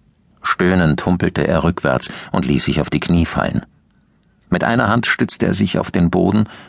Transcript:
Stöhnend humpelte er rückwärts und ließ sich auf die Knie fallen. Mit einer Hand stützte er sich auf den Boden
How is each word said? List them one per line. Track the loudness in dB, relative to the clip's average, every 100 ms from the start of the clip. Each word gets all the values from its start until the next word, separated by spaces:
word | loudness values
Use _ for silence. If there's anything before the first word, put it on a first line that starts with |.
| _ _ _ _
Stöhnend | -6 -2 2 2 2 2 0
humpelte | 0 0 0 0
er | 2
rückwärts | 0 0 0 0 -2 -10 -6
und | -4 0
ließ | 0 0
sich | -2
auf | -2
die | -2
Knie | 0 2 2
fallen. | -2 -2 -4 -8 _ _ _ _ _ _ _ -4
Mit | -2
einer | 0 2 2
Hand | 2 0
stützte | -2 -2 0 0
er |
sich | 0 0 0
auf | -2
den | 0 2
Boden | 2 2 2 0 -6